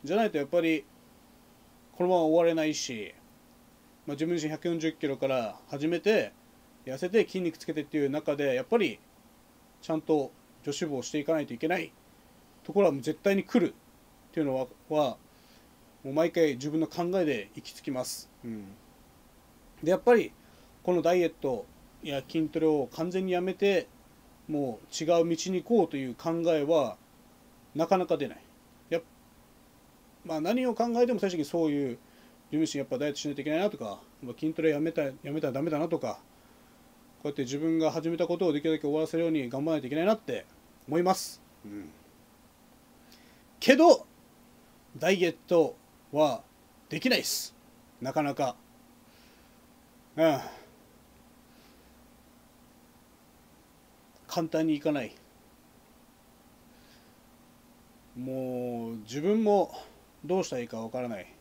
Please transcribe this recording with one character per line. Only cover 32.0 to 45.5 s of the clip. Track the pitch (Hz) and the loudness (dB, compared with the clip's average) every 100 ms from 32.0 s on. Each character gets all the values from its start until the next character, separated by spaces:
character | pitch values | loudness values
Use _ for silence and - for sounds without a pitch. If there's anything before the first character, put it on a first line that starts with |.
| - - - - _ | -14 -20 -20 -20 _
自 | 151 | -2
分 | |
自 | 156 143 | -2 -2
身 | |
や | |
っ | 131 | -4
ぱ | 127 | -4
ダ | 147 | -4
イ | |
エ | |
ッ | |
ト | 143 | -4
し | 147 | -8
な | |
い | |
と | 143 | -6
い | |
け | 143 | -2
な | 156 | 0
い | |
な | 208 | -2
と | - | -4
か、 | 101 98 - - | -12 -12 -18 -16
ま | 123 | -14
あ、 | 120 | -6
筋 | 156 | -6
ト | 160 | 0
レ | 160 | 0
や | 147 | 2
め | 160 | -2
た-、 | 160 | -2
や | 139 139 | -4 -6
め | 143 151 | -8 -4
た | 151 | -4
ら | |
ダ | 127 | -2
メ | 165 | -2
だ | 147 | -2
な | 165 | -2
と | 165 | -2
か、 | 117 - - - - - - - - - - - | -4 -8 -14 -20 -20 -20 -20 -20 -20 -20 -20 -10
こ | |
う | 147 | -8
や | |
っ | |
て | 143 | -6
自 | 123 143 | -4 -2
分 | 160 165 | 0 2
が | 156 | 0
始 | 160 160 | 0 -4
め | 165 | -2
た | 170 | -2
こ | 170 | 0
と | 185 | 0
を | |
で | 147 | 2
き | |
る | 160 | 0
だ | 156 | 0
け | |
終 | 147 | 0
わ | 151 | -2
ら | 160 | 0
せ | 165 | -2
る | |
よ | 170 | 0
う | |
に | 160 123 | -2 -2
頑 | 131 | -4
張 | 151 | -2
ら | |
な | 156 | -2
い | |
と | 131 | -2
い | |
け | 147 | 0
な | |
い | 185 | 0
な | |
っ | 214 | 0
て | - 113 - - - - - | -2 -8 -10 -20 -20 -20 -4
思 | 156 | 0
い | |
ま | 180 185 | 2 0
す。 | - - - - | -4 -14 -20 -20
う | 104 | -16
ん。 | 104 78 - - - - _ - _ _ - _ - - - - - - - | -14 -16 -20 -20 -20 -20 _ -20 _ _ -20 _ -20 -20 -20 -20 -20 -20 -2
け | - 269 | 8 10
ど、 | 330 262 - - - - - - - - - 131 | 12 8 4 -20 -20 -20 -20 -20 -20 -20 -20 -2
ダ | 165 | 0
イ | 196 | 4
エ | 175 | 2
ッ | 160 | 0
ト | - | 2